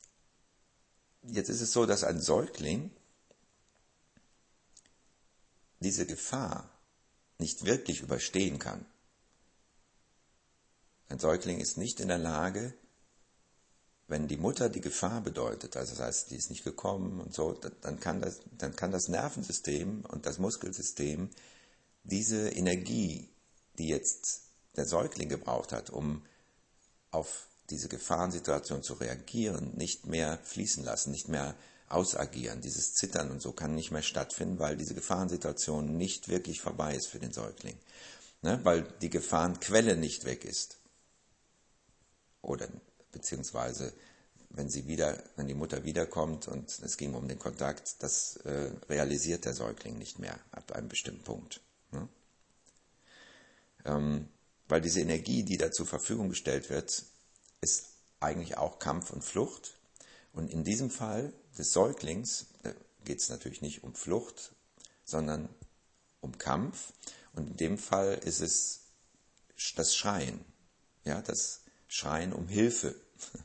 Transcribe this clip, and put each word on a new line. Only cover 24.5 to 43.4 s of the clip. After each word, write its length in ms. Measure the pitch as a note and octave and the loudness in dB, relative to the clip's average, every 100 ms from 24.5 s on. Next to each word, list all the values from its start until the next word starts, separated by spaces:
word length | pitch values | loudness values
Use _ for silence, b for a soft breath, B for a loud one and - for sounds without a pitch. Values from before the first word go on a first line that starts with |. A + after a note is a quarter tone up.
| - _ - | -20 _ -4
der 100 | - | 2
Säugling 420 | E2+ - - D2+ | 2 2 0 -4
gebraucht 440 | C#2 - B1 - | -4 -2 -2 -2
hat, 180 | A1+ - | -6 -6
um 340 | B1 D2 D2+ - b b b b _ _ _ _ | -2 -2 -2 -6 b b b b _ _ _ _
auf 380 | E2 - - - _ - | -2 -2 -6 -12 _ -10
diese 180 | D2 - | -6 -6
Gefahrensituation 920 | - - E2 F#2 E2+ D2+ C#2+ - C#2 | -6 0 2 2 0 2 0 0 -4
zu 120 | C#2 | -4
reagieren, 800 | - A#1+ C2 - A#2 G#2+ D2+ C#2 - | -4 -2 -4 -4 0 2 0 -2 -2
nicht 300 | E2+ - - | -2 -2 0
mehr 320 | D#2+ D#2 D#2+ | 2 2 0
fließen 420 | - F#2+ - - | -4 -4 0 0
lassen, 280 | B1 A1 C#2 | 0 -2 -2
nicht 160 | C#2 - | -2 -2
mehr 260 | D#2 C#2+ - B B B | 0 0 -6 B B B
ausagieren. 720 | E2+ F#2 - C#2+ B1+ A#1 A#1 | 2 2 2 -2 -2 -6 -4
Dieses 340 | C2+ C#2 - | -4 -2 0
Zittern 360 | - F#2+ E2 C#2 | 0 2 0 0
und 100 | C2+ | -2
so 120 | - | -6
kann 220 | - D2+ | -4 -2
nicht 160 | D#2 - | -2 -2
mehr 120 | D#2 | -2
stattfinden, 560 | - C#2+ C#2 - F2 F2+ | 0 0 -2 -2 -2 0
weil 180 | D2+ D2+ | 0 0
diese 180 | - | -4
Gefahrensituation 1040 | - - F2+ F#2 F2 D#2 C#2+ - D2+ D2+ D#2+ | -4 0 0 0 0 -2 -2 0 0 0 0
nicht 320 | F#2+ - - | 0 -2 -2
wirklich 320 | F2 E2+ D#2+ | -2 -2 -4
vorbei 340 | - D#2+ D2+ | -4 -2 0
ist 120 | C2+ - | -2 -4
für 120 | - | -6
den 140 | A#1+ | -8
Säugling. 460 | A#1 G#1 - - - - B B B B B | -6 -8 -8 -12 -12 -16 B B B B B
Ne? 180 | D#2+ A#2+ | 2 6
Weil 180 | F2+ E2+ - - | 8 8 6 -4
die 100 | E2+ | 0
Gefahrenquelle 840 | F2 - E2 F2 F2 - A2 A#2 E2 | 0 2 4 4 2 4 6 8 6
nicht 280 | D#2 - | 2 -2
weg 200 | B1+ B1 | -4 -4
ist. 340 | - - - - - _ _ _ _ _ _ _ _ _ _ _ _ _ _ _ | -4 -4 -6 -10 -20 _ _ _ _ _ _ _ _ _ _ _ _ _ _ _
Oder 260 | - C#2 - - - - - | -4 -4 -4 -10 -18 -20 -20
beziehungsweise, 800 | - - C2+ | -10 -6 -6